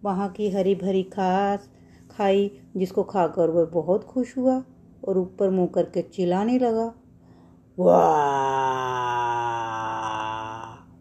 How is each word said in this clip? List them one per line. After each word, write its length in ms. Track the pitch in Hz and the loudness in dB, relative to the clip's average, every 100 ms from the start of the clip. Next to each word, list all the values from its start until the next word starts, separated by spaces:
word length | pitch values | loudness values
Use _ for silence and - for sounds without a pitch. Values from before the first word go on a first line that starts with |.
वहाँ 240 | 202 190 202 | -4 -4 -4
की 220 | 190 208 | -4 -4
हरी 240 | 196 185 | 0 0
भरी 280 | 196 185 190 | 0 0 -2
घास 680 | 190 - 185 190 202 202 - - - - - | -2 -2 0 2 0 -2 -8 -20 -20 -20 -20
खाई, 400 | - 196 196 202 - - 185 | -2 2 2 2 -4 -10 -4
जिसको 260 | 185 208 | -2 -2
खाकर 480 | 185 202 165 - 165 | -2 0 0 2 2
वह 140 | 170 | 4
बहुत 400 | 160 170 151 196 | 2 0 0 0
खुश 340 | - 262 240 262 | 0 -4 -4 0
हुआ 260 | 254 262 262 - - - | 2 0 -4 -20 -20 -12
और 140 | - 190 | -2 -2
ऊपर 320 | 180 - 196 | -2 -2 0
मुँह 160 | 185 180 | 2 0
करके 360 | 190 165 180 | 0 -2 -2
चिल्लाने 560 | 170 - 175 180 214 254 | -6 -4 0 0 2 2
लगा, 360 | 247 226 226 226 _ - _ - - - _ - | 2 0 -4 -8 _ -20 _ -20 -20 -20 _ 0
"वाह!" 3250 | 180 175 170 151 143 139 135 135 131 131 127 127 123 120 120 120 120 117 113 113 110 110 110 110 110 110 110 113 113 113 - - | 6 6 6 4 2 0 0 0 -2 -2 -4 -4 -2 -2 -2 -2 -4 -4 -6 -6 -6 -6 -6 -6 -6 -8 -10 -12 -14 -18 -20 -20